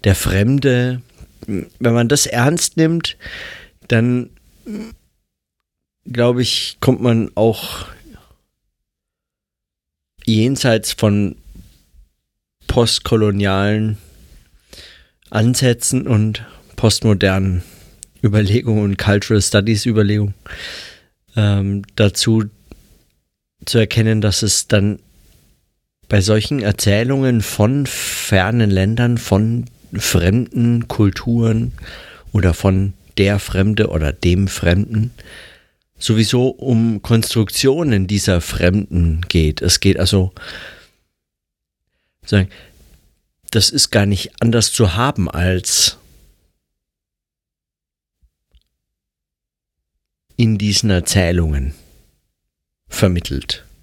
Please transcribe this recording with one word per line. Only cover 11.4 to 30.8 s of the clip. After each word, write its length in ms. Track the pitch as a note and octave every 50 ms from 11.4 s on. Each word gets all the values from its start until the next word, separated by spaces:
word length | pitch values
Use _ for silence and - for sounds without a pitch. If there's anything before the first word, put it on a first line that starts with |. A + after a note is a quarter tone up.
| _ - - - - - _ _ _ _ _ - - _ _ _ _ _ _ _ _ _ _ _ _
postkolonialen 1300 | - A#2+ B2 A#2 A2+ - - - - A#2+ A2+ G#2+ G#2 G2+ G2+ G2+ G2 F#2+ F#2+ G2+ G#2 G#2+ G#2+ G#2+ A2 G#2+ - - - - _ - _ - - _ _ _ _ _ _ - - - - - - _ _ _ _ _ _
Ansätzen 800 | - A2 A2 A#2+ B2+ - B2+ B2 A#2+ A#2 - - B2+ B2+ -
und 380 | - A#2+ G#2 G#2+ A2 G#2+ - A2+ - - - _ _ -
postmodernen 880 | - - A2 - - - A2+ G#2 F#2 G2+ F#2+ F#2+ G2 F#2+ G2 F2+ F2 - - - - - - - _ - _ _ _ -
Überlegungen 600 | A2 G2+ G#2+ G#2+ F#2+ G2+ B2 - A#2+ G#2+ G#2+ G#2
und 140 | G2+ G2
Cultural 440 | - - G2+ G2+ G#2 - - A2+ G#2
Studies 440 | G2 - - G#2 G2+ A2+ A2+ G#2 -
Überlegungen, 480 | B2 A2 A2 G#2 G2+ G#2 G#2 G#2 G2+ G2 _ _ - - - - - - - - - - _ _ _ _ _ _ _ _
ähm, 480 | A2 G#2+ G#2 G2+ G2+ G2 G2 G2 G2+ G2+ - _
dazu 500 | - G#2+ G2+ F2 - - A2+ A2 A2 G#2+ G#2+ _ _ _ _ - - _ _ _ _ _ _ _ _ _ _ _ _ _ _ _ _ -
zu 120 | - -
erkennen, 440 | A#2 A2 G#2 - A#2+ A2 A2 A2 A2
dass 200 | G#2 G#2 F#2+ -
es 260 | - G2+ - - -
dann 320 | - - G#2 G2 G#2 G2+ - _ _ _ _ _ _ _ _ _ _ _ _ _ _ _ _ _ _ _ _ _ _
bei 120 | - G2+
solchen 400 | F#2 G2+ G#2+ G#2+ G#2+ - D3 C3+
Erzählungen 800 | G2+ G#2 G2+ - - G#2 G2 G#2+ A#2 B2 C#3 C3+ C3+ C3 A#2+ A2+
von 440 | G2+ - - - G#2 A2+ C3+ C#3+ C#3+
fernen 840 | - - - - - - - - - G#2 F#2 F2+ G#2 A#2 A#2+ A2 G#2
Ländern, 480 | F#2+ F#2+ F#2+ G2+ A2+ A#2+ A#2+ A#2+ A#2+
von 480 | A#2 - - G2 G2 G#2+ A2+ A#2 A#2+ A#2+ - _ _ _ - -
fremden 960 | - - - - F2 E2+ F2+ G2+ B2 B2 - - B2 A#2 A#2 A#2+ A#2